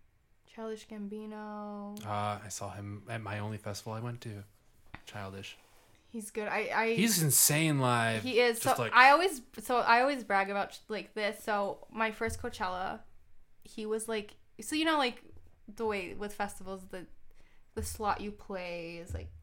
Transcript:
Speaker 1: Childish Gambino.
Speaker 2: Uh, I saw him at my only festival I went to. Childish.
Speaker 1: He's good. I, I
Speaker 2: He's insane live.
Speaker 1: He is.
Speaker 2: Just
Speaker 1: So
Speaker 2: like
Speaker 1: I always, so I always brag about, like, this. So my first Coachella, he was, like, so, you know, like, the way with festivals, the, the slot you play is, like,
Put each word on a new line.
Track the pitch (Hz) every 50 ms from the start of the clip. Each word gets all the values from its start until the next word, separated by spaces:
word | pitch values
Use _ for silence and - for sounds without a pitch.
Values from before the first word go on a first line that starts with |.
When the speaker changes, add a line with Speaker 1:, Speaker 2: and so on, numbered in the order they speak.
| - _ _ _ _ _ _ _ _ - -
Speaker 1:
Childish | 233 220 220 220 214 -
Gambino. | - 220 208 202 196 208 214 214 214 214 214 214 214 208 208 208 208 208 208 202 202 208 - 107
Speaker 2:
Uh, | 107 104 104 104 104 104 104 107
I | 101
saw | - - 104 101
him | 101 104 101 101 101 101 - 117
at | 117 113
my | 107 98 104 104
only | 104 107 110
festival | 104 - 104 101 - - 110 110
I | 110
went | 117 120 120 -
to. | - 117 104 101 101 - - _ _ _ - - - - - - -
Childish. | - - 104 98 95 95 98 98 - - - - - - - - - - _ _ -
Speaker 1:
He's | - 226 208 -
good. | - 220 208
I, | 208 160 214 208 - -
I | 214 226 226 233
Speaker 2:
He's | 233 214 233 196 175 160
insane | 143 123 - - - 147 156 160 160 147 139
live. | 131 123 120 117 113 113 113 110 110
Speaker 1:
He | 254 233 233
is. | 247 240 233 226
Speaker 2:
Just | - 262 247
Speaker 1:
So | 247 233
Speaker 2:
like | 214 -
Speaker 1:
I | 240 262 269
always, | 285 320 359 381 302 247 - - - 220
so | - - 247
I | 233 - - 233 240
always | 254 285 285 247 208
brag | - 202 196 196 196
about, | 202 202 190 - - - -
like, | - 214 196 - - -
this. | 220 208 202 208 - -
So | 226 208 202 202 196 - - - -
my | - 220 220 220
first | 214 - 233 226 - -
Coachella, | - 240 - - 202 180 185 180 190 - - 220 - - - - - - - - - - - - -
he | - - 226 214
was, | 214 220 226 220
like, | 233 226 208 202 - - - - - - -
so, | 214 - 311
you | 311 320
know, | 330 311 294
like, | 262 - - - - - - - - - - - - - 202
the | - 226
way | 214 208 196 180 - -
with | 190 208 202 202
festivals, | - 202 202 202 - 190 190 190 190 185 190
the, | 190 185 185 - - - - - - - - - - - - - -
the | 220
slot | 220 - - - 214 202 - -
you | 202 208
play | 202 - - - 196 185 180 175 175 175 165 165 170 170 170
is, | - -
like, | - - - - -